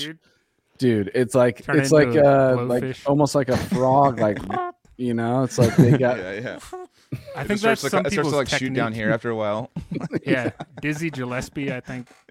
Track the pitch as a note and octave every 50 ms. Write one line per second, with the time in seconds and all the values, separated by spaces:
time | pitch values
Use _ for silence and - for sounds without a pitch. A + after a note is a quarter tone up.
0 | C#3 D3+ E3 - _ _ _ _ _ _ _ _ _ _ _ - C3 B2 A2+ G#2+
1 | G2 F#2+ - B2 B2+ G#2+ - C3 B2 B2 A#2+ - - - C#3+ D3+ C3+ C3+ D#3 D3+
2 | D3 B2 A#2+ D#3 C#3+ C#3+ C#3 C3+ C3+ C3 B2+ B2 B2 B2 A#2+ B2+ C3+ C3 B2+ -
3 | - C#3 C#3+ D3 D3 C3 - D3 C3 B2+ B2 A2 - - G3 B2+ B2+ C3 C3 C#3+
4 | C#3+ C#3 B2 A2+ A2+ G#2+ G2+ - - F#2+ - F#4 F4+ F4 F4 _ _ _ - -
5 | B2+ A#2+ A#2 A#2 A#2 A#2 B2 C3 C3+ A#2+ - - B2 A2+ - - C#3 A#2+ C#3+ B2+
6 | B2+ B2 B2+ G#2+ F2+ F#2 G2 G#2 - A2+ F2+ - - - F#4 F#4 F4+ - _ _
7 | _ - - - - - C#5 - C3+ - - G#3 G3+ A3+ A3+ - - C#3 - F#3
8 | - C#3 G#2 - D3 D3+ C#3+ C#3+ C3 A#2 D3 C#3 B2+ B2+ C3 C3 A#2 A2+ A2 A2+
9 | G#2+ G#2+ A2+ A#2 - A#2+ A2+ A2 G#2+ G#2 G#2 A2 B2+ - - - - - E3+ -
10 | - D#3+ - - - C#3 C3+ C3 A#2 - - - - - C3+ A#2 - D3 D3+ D3+
11 | E3+ E3 C#3 B2+ B2+ B2 B2 B2+ - - - D3+ C#3 C#3 C3 B2+ - - C3 B2+
12 | A#2+ - _ _ _ _